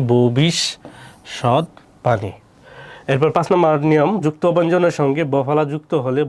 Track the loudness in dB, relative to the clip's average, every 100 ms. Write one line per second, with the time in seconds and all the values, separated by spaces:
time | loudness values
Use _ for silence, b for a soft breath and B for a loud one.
0 | 2 2 2 2 0 0 -6 -8 -18 -20
1 | -20 -20 -18 -4 0 0 -2 -10 -20 _
2 | -2 -2 -4 -12 _ _ B B B B
3 | -4 0 2 0 0 2 2 2 2 2
4 | 2 0 -4 -2 0 2 0 2 0 0
5 | -2 -2 -2 -2 0 -2 -2 -6 -6 -4
6 | -2 -2